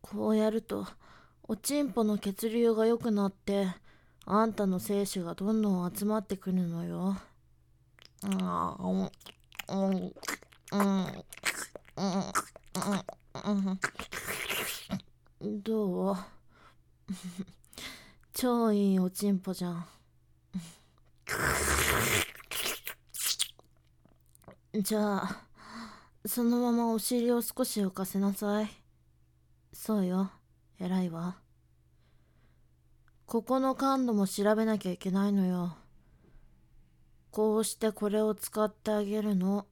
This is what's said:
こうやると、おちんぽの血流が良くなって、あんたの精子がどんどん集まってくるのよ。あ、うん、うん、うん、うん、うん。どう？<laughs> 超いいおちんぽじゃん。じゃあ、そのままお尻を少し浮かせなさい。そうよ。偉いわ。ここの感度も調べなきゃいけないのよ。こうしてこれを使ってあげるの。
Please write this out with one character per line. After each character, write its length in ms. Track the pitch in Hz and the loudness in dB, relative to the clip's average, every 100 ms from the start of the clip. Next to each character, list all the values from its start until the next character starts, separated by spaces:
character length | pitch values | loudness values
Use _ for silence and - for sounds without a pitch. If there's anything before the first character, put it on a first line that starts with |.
こ 280 | - 208 214 | -10 -2 2
う 80 | 220 | 4
や 120 | 220 | 2
る 120 | 220 | 0
と、 260 | 214 202 185 - - - - _ | -4 -6 -8 -14 -20 -20 -20 _
お 120 | - 220 | -8 -6
ち 240 | - 294 | 0 0
ん 100 | 285 | 0
ぽ 120 | 214 | 2
の 140 | 214 208 | 2 2
血 320 | 196 196 226 | -2 -2 -2
流 240 | 226 233 | 4 4
が 120 | 220 226 | 6 4
良 120 | 233 | 4
く 140 | 233 | 2
な 160 | 202 196 | 2 0
っ 40 | |
て、 360 | - - 202 190 180 - - - - - | -2 -2 0 0 -4 -16 -20 -20 -18 0
あ 200 | 202 226 | 2 2
ん 80 | |
た 120 | 208 196 | 2 0
の 140 | 185 | 0
精 260 | - 202 202 | 0 0 0
子 160 | 196 | -4
が 120 | 170 | -6
ど 180 | 165 190 | -4 0
ん 100 | 220 | 2
ど 240 | 208 185 175 | 2 2 0
ん 100 | - | -2
集 100 | 202 | 0
ま 140 | 214 | 0
っ 60 | 208 | -2
て 120 | 190 | -6
く 140 | 190 | 0
る 160 | 185 170 | 0 0
の 160 | 165 170 | -4 -4
よ。 320 | 170 185 190 - _ _ _ _ _ _ - - - | -2 -2 -2 -8 _ _ _ _ _ _ -20 -20 -10
あ、 520 | 196 190 185 175 170 196 | -4 -2 -2 -2 -2 -4
う 80 | 185 | -2
ん、 140 | 185 | -2
う 20 | |
ん、 60 | 190 - - - _ - - | -2 -8 -20 -20 _ -16 -6
う 280 | 190 196 190 | -2 0 0
ん、 160 | 180 - - - - - - | -4 -10 -10 -10 -12 -20 -4
う 60 | 202 | 0
ん、 360 | 196 190 185 190 - - - - - - - - 196 185 - - - - - 190 202 196 - - - - 202 202 190 190 - - - - - - - - - - - 190 - - - _ | 2 2 -2 -8 -14 -8 -6 -6 -12 -14 -14 -4 -2 -2 -2 -4 -6 -18 -8 -4 -2 -2 -4 -16 -16 -8 -2 0 0 -2 -6 -8 -10 -10 -8 -8 -6 -4 -4 -8 -6 -8 -8 -20 -20 _
う 60 | 208 | -8
ん。 140 | 208 | -6
ど 520 | 208 220 202 180 190 | 0 2 2 2 0
う？ 40 | 185 190 - - - - - _ _ - | 0 -6 -18 -20 -20 -20 -20 _ _ -10
<laughs> 1300 | 185 185 180 185 - - - - - - - - | -10 -8 -10 -12 -14 -20 -16 -16 -16 -20 -20 -10
超 380 | - 247 240 226 | -2 2 4 4
い 220 | 208 196 | 4 4
い 60 | 190 | 4
お 100 | 185 | 2
ち 200 | 185 202 | 2 2
ん 100 | 190 | 2
ぽ 140 | 190 | 0
じ 120 | 180 175 | -4 -4
ゃ 60 | |
ん。 140 | 170 175 - _ _ _ _ _ 185 - - _ _ _ _ - - - - - - - - - - - - - - - - - - - - - - - - _ _ _ _ _ _ _ _ - - _ 214 | -6 -10 -16 _ _ _ _ _ -12 -12 -20 _ _ _ _ -8 -2 0 0 2 2 2 2 2 0 -2 -10 -10 -6 -4 -6 -10 -14 -14 -6 -2 0 -2 -4 _ _ _ _ _ _ _ _ -20 -20 _ -2
じ 160 | 196 220 | 0 2
ゃ 220 | 208 196 | 2 0
あ、 280 | 185 - - - - 226 226 - - _ 214 | -2 -6 -14 -20 -18 -14 -14 -18 -20 _ -6
そ 160 | - | 2
の 160 | 233 240 | 4 4
ま 120 | 247 | 4
ま 200 | 233 233 | 4 2
お 80 | 226 | 0
尻 320 | - 247 233 | 2 2 4
を 100 | 240 | 2
少 220 | 226 - | 0 -2
し 180 | 254 214 | -2 0
浮 80 | 190 | -2
か 140 | 196 190 | -2 -2
せ 140 | 196 | 0
な 140 | 202 | 0
さ 280 | 196 208 208 | 0 -2 0
い。 80 | 214 - _ _ _ _ _ _ _ _ _ | -2 -8 _ _ _ _ _ _ _ _ _
そ 280 | - - 214 | -12 -2 0
う 60 | 185 | 2
よ。 260 | 185 196 - _ _ _ _ | 0 -2 -6 _ _ _ _
偉 240 | 180 185 | -2 0
い 60 | 180 | 0
わ。 280 | 165 175 185 _ _ _ _ _ _ _ _ _ _ _ _ _ _ _ _ - _ - | -4 -8 -8 _ _ _ _ _ _ _ _ _ _ _ _ _ _ _ _ -20 _ -4
こ 180 | 233 | -4
こ 160 | 226 262 | 2 2
の 160 | 262 262 | 2 2
感 300 | 269 269 247 | 0 2 2
度 80 | |
も 140 | 214 190 | 2 2
調 280 | - 202 214 | 2 4 4
べ 100 | 220 | 2
な 120 | 214 | 0
き 120 | 185 | -2
ゃ 20 | |
い 60 | 175 | -4
け 140 | 190 | 0
な 160 | 185 202 | 2 2
い 60 | |
の 120 | 196 185 | 2 2
よ。 320 | 180 175 160 - - - - - - - - _ - - _ - - _ | 0 -4 -6 -20 -20 -20 -20 -20 -20 -20 -20 _ -20 -20 _ -20 -20 _
こ 260 | - 220 214 | 0 2 2
う 60 | |
し 120 | 214 - | 0 0
て 160 | 220 | -2
こ 180 | 208 208 | 0 0
れ 120 | 214 | 2
を 140 | 214 208 | 2 0
使 280 | - 214 | -4 0
っ 100 | 214 | -2
て 180 | - - | -2 -2
あ 120 | 214 | 0
げ 180 | 202 214 | 0 0
る 140 | 208 196 | 2 2
の。 320 | 185 202 202 | 2 0 -4